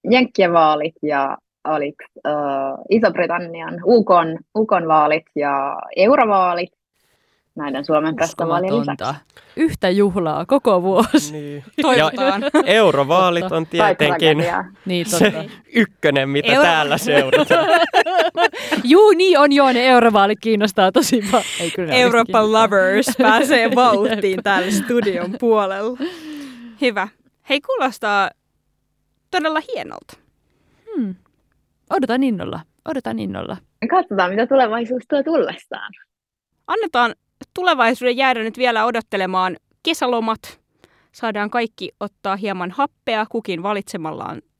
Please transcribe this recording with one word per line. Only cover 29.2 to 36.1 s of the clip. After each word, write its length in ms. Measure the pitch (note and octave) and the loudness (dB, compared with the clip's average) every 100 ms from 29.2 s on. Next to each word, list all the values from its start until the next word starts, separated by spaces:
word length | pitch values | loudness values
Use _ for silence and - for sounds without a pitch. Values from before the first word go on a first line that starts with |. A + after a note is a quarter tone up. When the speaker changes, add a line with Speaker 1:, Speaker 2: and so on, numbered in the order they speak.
| _ | _
Speaker 4:
todella 280 | F#4 D#4 D#4 D#4 | -4 -2 -4 -6
hienolta. 440 | A#4+ - G1+ _ - _ _ _ _ _ _ - G4 | -12 -10 -16 _ -20 _ _ _ _ _ _ -10 -6
Speaker 2:
Hmm. 200 | G#3 F#3 _ _ _ _ _ _ _ | -6 -10 _ _ _ _ _ _ _
Odotan 340 | F#4 B3+ B3 | -4 -2 -2
innolla. 360 | C4+ G3 - E3 - _ - | -2 -4 -8 -12 -16 _ -10
Odotan 340 | C#4 A3+ A3+ | -10 -8 -8
innolla. 380 | - F#2+ - F3+ _ _ A3+ | -8 -10 -10 -12 _ _ -2
Speaker 1:
Katsotaan, 420 | F4+ F#4 G3 F3+ | -2 -2 -2 -2
mitä 160 | G3 B3 | -2 0
tulevaisuus 560 | C4+ A#3+ A3+ A#3 B3+ - | 2 0 -2 -6 -8 -4
tuo 140 | C#4+ | -4
tullessaan. 680 | D4 D#4+ E3 - _ - - - _ | -2 -2 -2 -6 _ -16 -16 -20 _